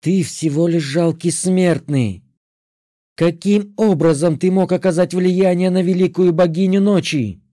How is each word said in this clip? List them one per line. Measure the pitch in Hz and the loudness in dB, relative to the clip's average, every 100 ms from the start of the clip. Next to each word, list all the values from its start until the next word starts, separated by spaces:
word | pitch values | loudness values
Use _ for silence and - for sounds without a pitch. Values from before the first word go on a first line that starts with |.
Ты | - 190 | 0 -2
всего | 165 - 156 143 170 | -2 -4 -4 0 0
лишь | 170 | 0
жалкий | 143 147 170 165 175 | -2 -2 -2 -2 -4
смертный. | 165 180 185 180 160 - 143 117 90 _ _ _ _ _ _ _ _ _ - | -4 -2 0 2 0 -2 -2 -2 -6 _ _ _ _ _ _ _ _ _ -2
Каким | 165 170 196 202 208 - | -2 -2 0 0 -2 -2
образом | 220 170 160 151 170 156 | 0 2 2 2 0 0
ты | 185 | 0
мог | 190 185 | 0 0
оказать | 180 190 165 180 | 0 0 0 -2
влияние | 180 180 180 190 180 185 | 0 0 2 2 2 0
на | 180 | 0
великую | 180 180 185 175 180 | 0 0 0 2 0
богиню | 165 175 160 190 196 | 2 0 2 0 2
ночи? | 196 196 - 156 110 92 _ | 2 2 0 -4 -4 -6 _